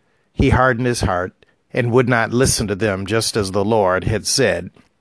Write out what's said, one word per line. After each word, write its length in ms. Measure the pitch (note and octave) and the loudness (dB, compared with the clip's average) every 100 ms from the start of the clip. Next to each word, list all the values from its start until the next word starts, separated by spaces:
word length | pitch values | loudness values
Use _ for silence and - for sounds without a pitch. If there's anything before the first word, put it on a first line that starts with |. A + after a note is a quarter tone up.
| _ _ _ | _ _ _
he 180 | - C3+ | 0 2
hardened 360 | A#2 C3 A#2+ B2+ | 4 2 2 -2
his 140 | A#2+ | -2
heart 320 | G2 F2+ F#2+ _ _ _ _ | -2 -2 -4 _ _ _ _
and 180 | C3 A#2+ | -4 2
would 180 | B2 C3 | 2 2
not 240 | A#2+ G#2+ | 0 0
listen 360 | A#2+ C3 - G#2+ | 0 0 0 -4
to 80 | G2 | -2
them, 300 | G#2+ F#2+ G2 | -2 -2 -2
just 300 | A2+ - A#2 | -2 -2 -4
as 140 | F#2+ | -2
the 140 | G2 | -2
Lord 400 | G2+ A2+ F#2 F#2 | 0 2 2 0
had 200 | F#2 G#2+ | -2 -4
said. 460 | - - A2+ F2 F2+ _ _ _ | -2 0 0 0 -8 _ _ _